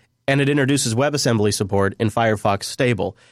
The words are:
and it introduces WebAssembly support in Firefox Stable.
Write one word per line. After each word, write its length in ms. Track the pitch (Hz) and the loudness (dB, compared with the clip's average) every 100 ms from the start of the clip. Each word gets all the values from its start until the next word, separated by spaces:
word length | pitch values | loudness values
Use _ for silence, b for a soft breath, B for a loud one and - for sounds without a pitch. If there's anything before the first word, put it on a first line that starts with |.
| b _ - | b _ -2
and 140 | 139 | 0
it 80 | 139 | 2
introduces 440 | 147 131 143 123 | 2 2 0 0
WebAssembly 600 | 113 143 143 135 113 104 | 0 0 0 0 2 2
support 420 | - 98 98 98 - | 0 -2 0 0 0
in 100 | 113 | -2
Firefox 540 | 117 113 107 107 98 | 0 0 0 0 -2
Stable. 520 | - - 127 104 90 b b | -4 -2 -2 0 -4 b b